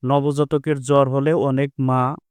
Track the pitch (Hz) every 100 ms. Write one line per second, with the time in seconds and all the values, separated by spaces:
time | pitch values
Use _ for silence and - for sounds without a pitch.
0 | 127 143 143 143 143 147 147 143 127 143
1 | 135 135 139 165 139 131 139 - 131 127
2 | 127 147 _